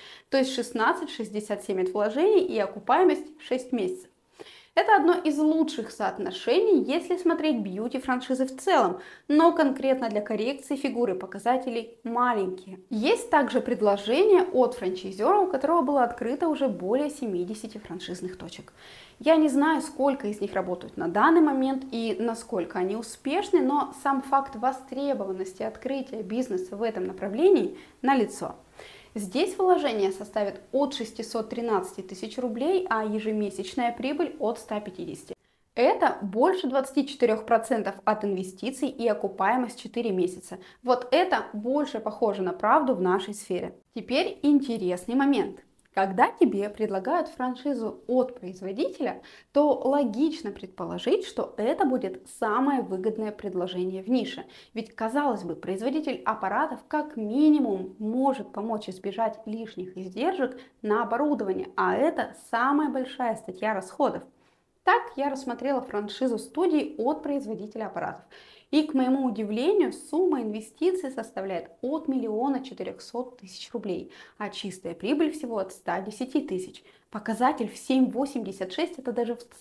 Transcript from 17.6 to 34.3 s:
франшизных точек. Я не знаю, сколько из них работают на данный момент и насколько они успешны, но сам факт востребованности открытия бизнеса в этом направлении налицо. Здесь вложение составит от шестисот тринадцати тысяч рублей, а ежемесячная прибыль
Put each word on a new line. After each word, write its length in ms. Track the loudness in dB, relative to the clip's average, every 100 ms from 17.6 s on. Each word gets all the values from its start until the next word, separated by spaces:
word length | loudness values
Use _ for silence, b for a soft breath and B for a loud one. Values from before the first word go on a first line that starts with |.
| -12 -14
франшизных 600 | -12 -12 -10 -8 -8 -10
точек. 340 | -14 -14 -18 B B B B B
Я 160 | 4
не 140 | 6 6
знаю, 320 | 4 4 2
сколько 480 | -2 0 0 0 -4
из 120 | -4
них 140 | -4
работают 420 | -2 -4 -6 -8 -6
на 120 | -2
данный 320 | 4 6 8
момент 440 | 6 4 0 -2 -4
и 240 | -4 -2 -2
насколько 640 | -2 -4 -4 -4 -4 -2
они 160 | -2
успешны, 640 | -2 -8 -8 -2 -2 2 2
но 320 | 4 2 0 -2
сам 180 | 0 0
факт 320 | 2 0 0
востребованности 1080 | -2 -2 -2 -8 -4 -2 -2 -4 -4 -6 -6
открытия 580 | -8 -6 -6 -6 -6 -8
бизнеса 540 | -4 -4 -2 -4 -4 -4
в 80 |
этом 200 | -4 -4
направлении 720 | -6 -6 -6 4 6 6 4 B B B
налицо. 540 | 2 4 2 -2 -10 -10 -18 B B B B
Здесь 420 | -10 -4 0 0 2
вложение 540 | 4 4 4 2 0
составит 480 | 0 -6 -2 -2 -4 -4
от 240 | 0 0
шестисот 540 | -2 -8 -8 -6 -6 -4
тринадцати 540 | -4 0 0 -2 -10
тысяч 360 | -12 -10 -8 -6
рублей, 480 | -4 -2 0 0 0
а 160 | -2
ежемесячная 880 | 0 -2 -2 -2 -2 -4 -6 -2 -2
прибыль 460 | -2 -4 -2 -2